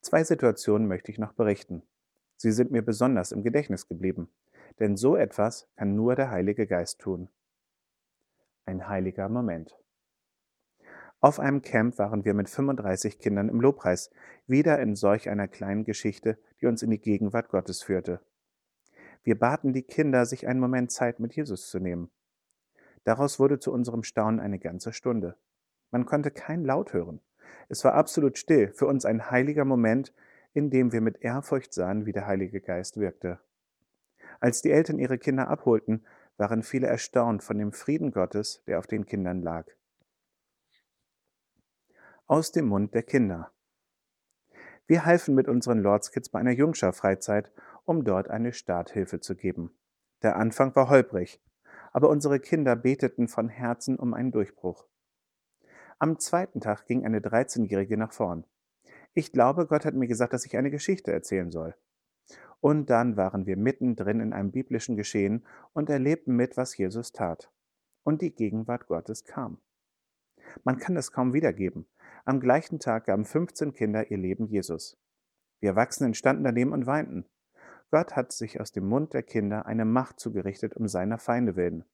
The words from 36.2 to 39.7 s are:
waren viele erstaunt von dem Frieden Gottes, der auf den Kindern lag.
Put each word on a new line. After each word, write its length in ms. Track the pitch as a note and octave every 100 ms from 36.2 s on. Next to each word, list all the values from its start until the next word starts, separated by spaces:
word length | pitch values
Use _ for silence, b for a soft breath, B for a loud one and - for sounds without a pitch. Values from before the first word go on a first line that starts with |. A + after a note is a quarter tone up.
| b _
waren 260 | G#2 A2+
viele 260 | A2 C3+ B2+
erstaunt 540 | A#2 - B2+ A#2+ G#2
von 160 | - G#2+
dem 140 | G#2
Frieden 400 | - - D3+ D#3
Gottes, 500 | G2+ F#2 G#2 G#2+ - -
der 100 | E2
auf 80 | -
den 200 | A2 G2
Kindern 360 | G#2 F2+ F2+
lag. 240 | E2+ E2 E2